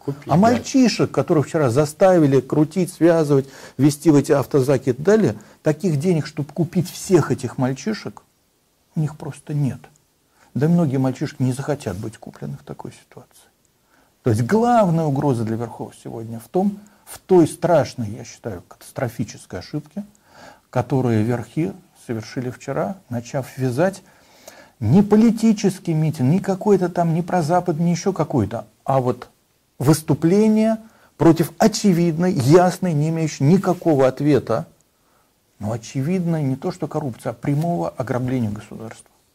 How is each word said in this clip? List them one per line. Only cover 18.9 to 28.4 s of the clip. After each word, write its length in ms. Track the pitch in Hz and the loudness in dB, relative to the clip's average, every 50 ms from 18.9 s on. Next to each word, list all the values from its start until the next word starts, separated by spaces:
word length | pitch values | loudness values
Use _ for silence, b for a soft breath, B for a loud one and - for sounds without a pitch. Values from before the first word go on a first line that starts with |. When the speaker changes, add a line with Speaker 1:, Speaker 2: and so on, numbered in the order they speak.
| - - 135 120 113 - 143 - - - - _ - 95 | -8 -6 -6 -6 -6 -8 -10 -10 -10 -20 -20 _ -14 -14
Speaker 2:
ошибке, 440 | 85 - - 151 147 - _ 202 202 - B B B B B B B B B B B B | -14 -10 -12 -12 -12 -12 _ -16 -16 -16 B B B B B B B B B B B B
которую 540 | - 131 117 - 147 131 127 123 117 107 107 | -4 -4 -4 -2 -2 0 0 2 2 2 0
верхи 480 | 113 123 117 120 - - - 156 190 190 - - _ _ _ - | 0 -2 -4 -6 -8 -6 -4 -4 -4 -6 -10 -20 _ _ _ -12
совершили 440 | - 123 110 107 - - - - 127 | -10 -10 -10 -10 -10 -10 -8 -8 -8
вчера, 480 | 113 - - - 139 147 165 202 196 - _ _ | -10 -12 -12 -8 -6 -6 -6 -6 -8 -12 _ _
начав 480 | 120 117 117 - - 147 127 - - - | -10 -10 -10 -8 -8 -8 -8 -8 -8 -6
вязать 440 | 127 131 120 123 165 190 190 - B B B B B B B B B B B B B B B B | -4 -4 -2 0 -2 -2 -2 -6 B B B B B B B B B B B B B B B B
не 220 | 120 104 131 196 208 | -2 2 4 4 4
политический 880 | 208 - 214 220 240 208 - - 226 220 214 - 196 - - - - 165 | 4 4 4 6 4 4 2 2 2 2 2 0 -2 -4 -2 -6 -4 -2
митинг, 380 | 156 156 160 - - 127 127 | 0 0 -2 -2 0 2 2
не 80 | 151 190 | 2 2
какой-то 500 | 190 - 196 190 - 208 202 185 180 175 | 0 -2 -4 -2 2 2 2 2 2 0
там, 240 | 180 - 170 170 160 | -2 -2 0 0 0
не 80 | 170 | -2
про 220 | 170 175 - 180 165 | -2 -2 -2 -2 0
Запад, 360 | 143 175 180 175 180 170 147 | 2 0 0 0 0 -2 0
не 120 | 170 170 | 0 0
еще 220 | 175 165 - 202 190 | 0 0 -2 -4 -2
какой-то, 520 | - 156 - - 143 | -2 -4 -2 0 -2